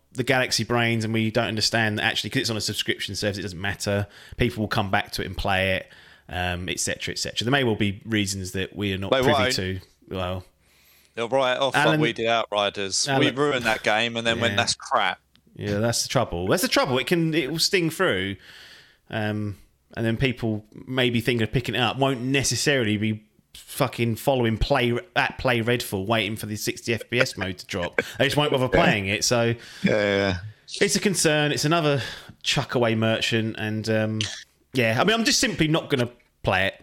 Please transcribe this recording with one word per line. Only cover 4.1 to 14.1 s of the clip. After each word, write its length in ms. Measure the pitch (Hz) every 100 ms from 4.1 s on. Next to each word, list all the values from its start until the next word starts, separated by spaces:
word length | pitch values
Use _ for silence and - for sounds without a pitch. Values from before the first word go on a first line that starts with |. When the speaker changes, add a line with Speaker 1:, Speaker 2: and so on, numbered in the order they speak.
| - - -
Speaker 1:
People 240 | 123 110
will 60 | 104
come 220 | - 98
back 200 | 101 -
to 100 | -
it 20 | -
and 80 |
play 380 | 95 - 135 95 92
it, 140 | - - - - -
um, 360 | 90 90 87 90
et 120 | -
cetera, 320 | - - -
et 60 | -
cetera. 260 | - -
There 80 | 110
may 100 | 139
well 140 | 123 104
be 240 | 104 98
reasons 480 | 107 107 98 98 92
that 220 | 95 92
we 180 | - 101
are 60 | 95
not 140 | 98
Speaker 2:
They 80 | 135
Speaker 1:
privy 100 | 131
Speaker 2:
won't. 220 | 143 127
Speaker 1:
to. 260 | 120 95 92 - _ -
Well, 360 | 92 90 92 - _ _ _ _ _ _
Speaker 2:
They'll 140 | - 117
write 300 | 131 127 127
off 180 | 135 -
Speaker 1:
Alan, 240 | 147 156
Speaker 2:
like 0 |
we 120 | 117
did 120 | 117 113
Outriders. 800 | 117 107 104 101 104 95 - -
Speaker 1:
Alan, 140 | 135
Speaker 2:
We 100 | 143
ruined 340 | 123 147 131 117
that 160 | 107
game 340 | - 107 117